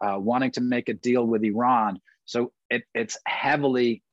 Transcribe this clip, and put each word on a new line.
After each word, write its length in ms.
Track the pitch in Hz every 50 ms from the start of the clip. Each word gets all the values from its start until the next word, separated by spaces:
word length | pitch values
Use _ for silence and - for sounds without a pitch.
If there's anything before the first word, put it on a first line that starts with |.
| 104
uh, 140 | 104 98 98
wanting 320 | 98 113 120 131 135 127
to 100 | - -
make 300 | 123 123 123 120 120 -
a 40 | 113
deal 300 | 95 - 123 123 127 120
with 200 | 113 117 110 107
Iran. 540 | 110 101 110 120 123 127 120 110 104 95 87 - _ _ _ _
So 260 | - - 120 120 120 - _ _ _
it, 140 | 120 120 - _ -
it's 220 | 117 117 110 - - -
heavily 760 | - - - - 135 147 147 143 139 127 127 123 120 117 - - _